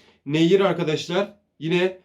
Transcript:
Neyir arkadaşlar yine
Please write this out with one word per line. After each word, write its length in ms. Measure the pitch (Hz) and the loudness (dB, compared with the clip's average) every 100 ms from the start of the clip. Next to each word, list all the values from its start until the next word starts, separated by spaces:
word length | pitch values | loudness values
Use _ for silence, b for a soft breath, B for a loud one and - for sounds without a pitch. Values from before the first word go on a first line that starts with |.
| b b 139 | b b -4
Neyir 340 | 156 170 190 | 2 4 4
arkadaşlar 760 | 196 170 156 147 - 190 - - _ _ | 2 0 -2 -4 -2 -4 -4 -10 _ _
yine 380 | 156 175 185 185 | -4 -2 -2 -4